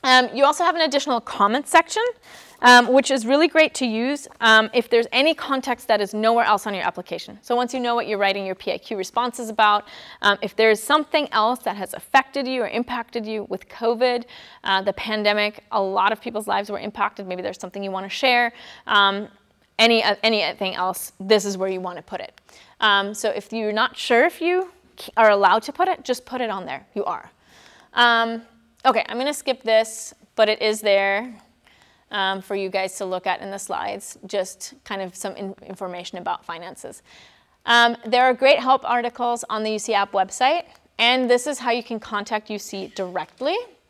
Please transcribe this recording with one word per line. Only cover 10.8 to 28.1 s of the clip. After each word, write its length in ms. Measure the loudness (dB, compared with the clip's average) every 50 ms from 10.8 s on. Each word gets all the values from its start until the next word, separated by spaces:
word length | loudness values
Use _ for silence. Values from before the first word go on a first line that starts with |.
something 480 | 2 2 2 2 2 _ -2 -2 -2 0
else 280 | 0 0 2 2 0 -2 -4
that 120 | -8 -6
has 180 | -6 -10 -10 -12
affected 520 | -16 -10 2 2 2 2 2 -6 -6 -4
you 160 | -4 -4 -4
or 60 | -4 -4
impacted 580 | -4 -6 -6 -4 -6 -8 -8 _ -10 -10 -8
you 160 | -6 -8 -8 -6 -8
with 200 | -10 -10 -10 _
covid, 560 | -12 -4 -2 -2 0 2 0 0 0 -2 -6 -10 -20 -20 -20 -20 -20 -10
uh, 200 | -4 -2 -2 0
the 100 | 0 -2
pandemic, 720 | -4 -4 -6 -4 -4 0 2 2 2 2 0 -2 -4 -10 _ _
a 100 | -2 -2
lot 300 | -2 0 0 0 2 0
of 80 | 0 -2
people's 260 | -8 -8 -8 -8 -4
lives 240 | -2 -4 -4 -4 -6
were 80 | -10 -8
impacted. 480 | -10 -10 -6 -4 -6 -4 -4 -10 -10
Maybe 160 | -10 -10 -8
there's 180 | -8 -8 -10 -10
something 220 | -14 -14 -12 -10
you 80 | -10 -8
wanna 180 | -8 -8 -8 -10
share. 440 | -6 0 2 2 2 2 0 -2 -4 -10 -20 -20 -20 -16 _
Um, 400 | 2 4 4 4 4 2 -2 -8 -10 _ _ _ _ _ _ _ _ _ 4
any, 240 | 4 4 6 4 2
uh, 100 | 0 0 0
anything 540 | 0 0 0 0 -2 -2 -4 -4 -6 -6 -4
else, 360 | -4 -4 -4 -4 -6 -10 -12 _ _
this 260 | 0 2 2 2 2
is 140 | -2 -4 -4
where 100 | -4 -4
you 120 | -4 -6
wanna 220 | -8 -10 -10 -12
put 180 | -14 -14 -14 -12
it. 200 | -12 -14 _ _ _ _ -20 -20 -20 _ _ _
Um, 340 | 2 4 4 4 2 -2 -6
so 160 | -4 -4 -4
if 220 | -4 -4 -8 -8
you're 200 | -8 -4 -4 -2
not 240 | 0 0 -2 -2 -2
sure 280 | -8 -2 2 4 4 4
if 140 | 2 0 -2
you 300 | -2 0 0 0 -2 -4 _ _ _ _ _
c-, 140 | -20 -20 -6 _
are 140 | 4 4 6
allowed 340 | 6 6 4 4 4 2 0
to 80 | -4
put 160 | -2 -2 0 0
it, 160 | 0 -4 -4
just 200 | -6 -6 -6 -6
put 160 | -12 -8 -6
it 100 | -6 -6
on 160 | -6 -8 -8
there. 200 | -10 -12 -12 -14 _ _
You 100 | -6 -6
are. 260 | -6 -6 -8 -12 -18 _ _ _ _ _ -20 -20 -20 _ _ -20 _ 0
Um, 480 | 2 4 4